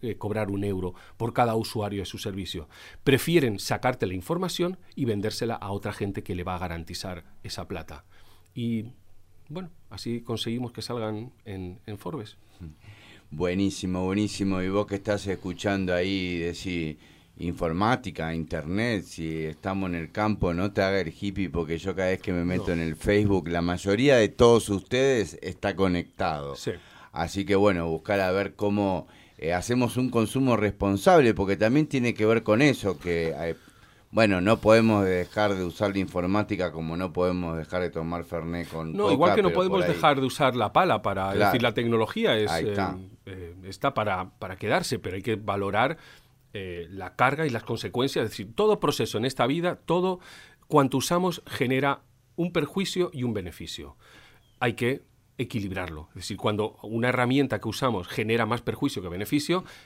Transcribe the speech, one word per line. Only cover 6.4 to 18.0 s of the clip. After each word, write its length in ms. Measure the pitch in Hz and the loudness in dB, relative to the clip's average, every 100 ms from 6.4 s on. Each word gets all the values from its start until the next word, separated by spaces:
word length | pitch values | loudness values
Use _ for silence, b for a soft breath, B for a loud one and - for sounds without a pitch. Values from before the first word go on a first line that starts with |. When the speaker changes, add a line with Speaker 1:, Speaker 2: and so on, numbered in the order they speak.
Speaker 1:
va 120 | 90 87 | -4 -6
a 40 | |
garantizar 640 | 90 82 82 85 95 87 - - | -6 -8 -8 -10 -10 -10 -14 -16
esa 260 | 107 - 85 | -12 -12 -8
plata. 360 | 87 78 71 - b b b b | -10 -10 -16 -18 b b b b
Y, 340 | - 117 113 113 - - - - - - | -6 -4 -4 -6 -14 -20 -20 -20 -20 -14
bueno, 220 | 165 180 - - | -12 -12 -16 -18
así 320 | 110 117 120 | -10 -6 -6
conseguimos 520 | 117 113 120 120 120 | -4 -4 -2 -4 -6
que 80 | 113 | -8
salgan 480 | 107 120 110 107 123 - - | -8 -4 -4 -6 -10 -16 -12
en, 340 | 95 90 90 - | -10 -10 -10 -12
en 100 | 101 | -12
Forbes. 400 | - 156 104 - - - 82 76 B B B B B | -8 -10 -10 -16 -20 -16 -16 -16 B B B B B
Speaker 2:
Buenísimo, 720 | 76 90 92 98 - 92 92 | -2 0 2 2 0 -4 -2
buenísimo. 580 | 92 101 104 - 98 92 | 0 0 0 0 0 0
Y 80 | 92 | 2
vos 160 | 101 104 | 0 0
que 100 | 98 | -2
estás 300 | 110 104 98 | -2 -2 -2
escuchando 680 | 90 95 87 104 98 92 87 | -4 -6 -2 0 0 0 0
ahí, 420 | 92 98 90 87 | 2 0 0 -2
decís, 580 | 85 82 95 85 78 73 b b b - | -2 -4 -4 -2 -4 -6 b b b -8
informática, 960 | 85 82 85 85 107 127 | -6 -2 -2 2 2 0